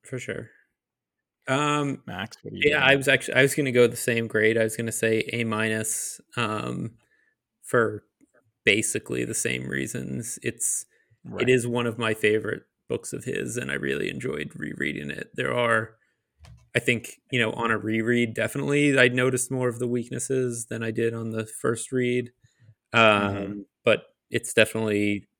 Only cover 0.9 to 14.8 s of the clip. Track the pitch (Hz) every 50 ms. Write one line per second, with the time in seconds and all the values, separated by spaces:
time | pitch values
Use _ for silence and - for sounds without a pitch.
0.9 | _ _ _ _ _ _ _ _ _ _ _ - 131 139 147 147 147 147 143 139
1.9 | 135 - _ - 101 92 98 110 - _ _ 110 107 143 147 147 147 151 135 131
2.9 | 139 139 135 143 135 127 - - - 127 135 139 - - 147 131 120 123 120 117
3.9 | 117 - - - 117 117 113 110 - 110 107 110 113 113 113 110 - - 117 113
4.9 | 110 - - 113 113 113 - - - 117 117 113 110 107 110 110 110 110 110 -
5.9 | - - - - - - - _ - - 117 107 107 107 - 123 123 123 123 113
6.9 | - _ _ _ _ _ _ _ _ _ _ _ _ _ _ - - 123 113 107
7.9 | 107 104 _ _ _ _ - _ _ _ _ _ _ _ _ 107 101 107 110 -
8.9 | - - - - - - 120 - 113 - - 120 123 - - - - 69 67 -
9.9 | - - - - 67 - 113 - - - - 123 - - - - - - - _
10.9 | _ _ _ _ _ _ _ 120 110 95 120 123 127 123 117 120 117 120 120 117
11.9 | 113 120 117 110 110 - - 107 107 110 - 101 - - _ _ _ _ _ _
12.9 | - - - - - - - - - - - 123 113 120 123 67 69 71 - 67
13.9 | 67 - - 50 - - - - 71 76 73 - - - - - - -